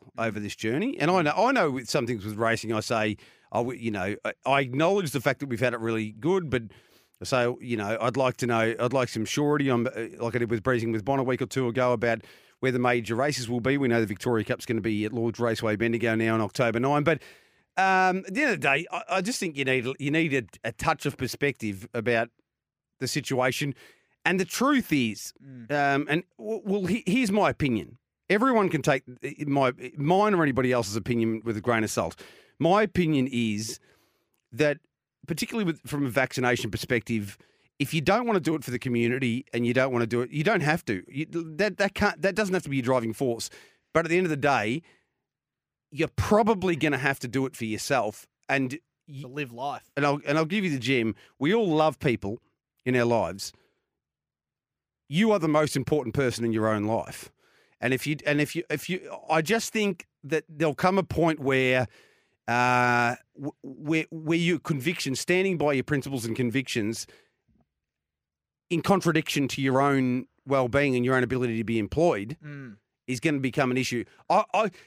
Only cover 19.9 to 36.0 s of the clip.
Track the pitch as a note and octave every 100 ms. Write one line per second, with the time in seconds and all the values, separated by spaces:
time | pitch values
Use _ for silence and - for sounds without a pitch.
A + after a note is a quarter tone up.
19.9 | C#3 C#3 D#3 E3 C3+ G#2+ - A2+ - D#3+
20.9 | D#3 C#3+ - B2+ - C#3+ - G#2+ F#2+ A2+
21.9 | A#2 A2 A#2 A#2 _ _ _ _ _ _
22.9 | _ B2+ D3+ - B2+ B2+ - C#3+ - -
23.9 | _ _ _ D#3+ F#3 F#3 - C4 C4+ -
24.9 | D3 A2+ G2 - _ C3+ B2+ A2+ D3 C#3+
25.9 | C#3 D3 D#3+ - _ G#3+ A3 G#3 G3+ F3+
26.9 | A3 - A#3+ G#3+ G#3 E3 - C#3+ A2 C#2+
27.9 | - _ _ - G3+ C4 A3+ F#3 D3+ D#3
28.9 | C3+ - B2 C#3 - D3 C#3 C3 C3 B2+
29.9 | D3 C#3+ F#3+ G#3 F3+ D3 C3 B2+ B2 G2+
30.9 | G#2+ A2+ A#2 A2+ A2+ A2+ G#2+ A#2+ A2+ G#2+
31.9 | - E2+ - - - _ - D#3+ G3+ G#3+
32.9 | F3+ E3 C#3+ C3 A#2+ A2+ G#2 A2+ - _
33.9 | _ _ _ _ _ _ A2+ D3 C#3+ _
34.9 | _ _ _ - D#3+ A#3 A#3 F3+ D3+ -
35.9 | C#3+